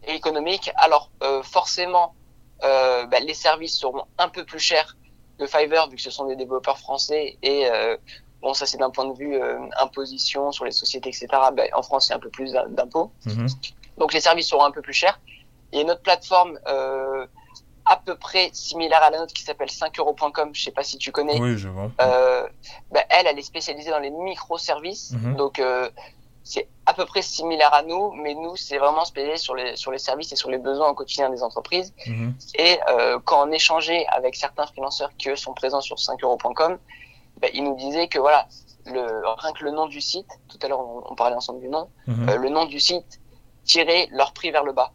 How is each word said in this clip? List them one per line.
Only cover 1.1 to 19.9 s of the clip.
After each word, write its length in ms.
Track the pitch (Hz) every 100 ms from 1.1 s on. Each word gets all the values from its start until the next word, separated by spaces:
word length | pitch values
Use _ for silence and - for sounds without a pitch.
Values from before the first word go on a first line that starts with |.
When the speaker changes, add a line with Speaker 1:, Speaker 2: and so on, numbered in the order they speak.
| -
Speaker 1:
euh, 180 | 135 135
forcément, 680 | 131 - - - 180 180 170 - - - - -
euh, 420 | 139 135 131 123 120
bah, 120 | 127
les 140 | 139
services 440 | 151 170 156 160 -
seront 260 | 135 131 - -
un 120 | 175
peu 160 | 180 165
plus 140 | 160
chers 360 | - 165 156 - - - - _
que 80 | 143
Fiverr, 420 | 156 151 160 156
vu 60 | 127
que 40 |
ce 100 | 131
sont 140 | - 135
des 100 | 131
développeurs 420 | 127 131 - 139
français. 600 | - 139 - 151 147 -
Et, 260 | 127 143 131
euh, 280 | 113 110 113 - - - _
bon, 120 | 131
ça, 120 | 135 139
c'est 120 | -
d'un 120 | 131
point 160 | 127 135
de 120 | 127
vue, 180 | 143 139
euh, 180 | 123 123 131 -
imposition 720 | 131 - 135 131 - 139 143
sur 140 | 139 123
les 60 |
sociétés, 380 | - - 135 131
et 40 |
cetera. 380 | 123 123 139 131
Bah, 120 | 131 120
en 80 | -
France, 260 | 127 135 -
il 40 |
y 20 |
a 40 | 117
un 20 |
peu 100 | 117
plus 240 | - 131
d'im-, 140 | 131 123
d'impôts. 420 | 127 123 160 170 - 117
Speaker 2:
Mhm. 220 | 110 120 131 - - - -
Speaker 1:
Donc, 160 | 151
les 80 | 160
services 280 | 165 170 160
seront 140 | 151
un 80 | 143
peu 100 | 143
plus 120 | 139
chers. 260 | 139 175 - - - - _ -
Et 120 | 139
notre 180 | 151 170
plateforme, 580 | - 190 - 185 180 151 -
euh, 600 | 139 131 135 135 135 127 - - - - - -
à 120 | 196
peu 180 | - 175
près 340 | - 185 185
similaire 500 | - - 165 160 160
à 60 | 156
la 100 | 156
nôtre, 140 | 165
qui 100 | -
s'appelle 260 | - 151 135
cinq 300 | - 160